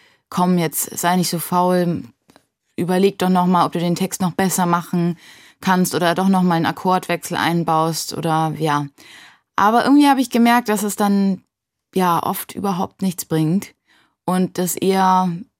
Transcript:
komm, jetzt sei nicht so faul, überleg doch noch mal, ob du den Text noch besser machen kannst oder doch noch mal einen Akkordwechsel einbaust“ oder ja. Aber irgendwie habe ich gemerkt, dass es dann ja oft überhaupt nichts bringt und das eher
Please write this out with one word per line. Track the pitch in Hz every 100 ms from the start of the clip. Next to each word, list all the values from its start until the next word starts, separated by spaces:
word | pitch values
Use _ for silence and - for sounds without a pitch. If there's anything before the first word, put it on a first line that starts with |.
| _ _ _
komm, | - 180 180
jetzt | 160 - - -
sei | 170 180
nicht | 165
so | 170
faul, | - 180 180 180 175 165 - _ _ _ _ _ _ -
überleg | 175 185 196 196
doch | 185
noch | 185 180
mal, | 180 151
ob |
du | 175
den | 175 170
Text | 190 -
noch | 180
besser | 165 190 180 175
machen | 175 165 175 170 170 - - - _
kannst | - 180 185
oder | 156 175
doch | 170 190
noch | 190
mal | 180
einen | 165 165
Akkordwechsel | 160 185 185 185 170 - 175
einbaust“ | 131 170 160 160 165 160 -
oder | - 165 160 160 151
ja. | 156 147 143 - - - - _ _ -
Aber | 202 233
irgendwie | - 285 285
habe | 262
ich | 254
gemerkt, | 240 233 240 240
dass | 208
es | 208 -
dann | 208 202 196 185 _ _ _ _ _
ja | 185 185 165
oft | - 190 -
überhaupt | - 196 180 190 -
nichts | 190 -
bringt | - 160 156 185 - _ _ _ _ _
und | - 185 185 -
das | 180 -
eher | 185 190 190 185 185 170 - _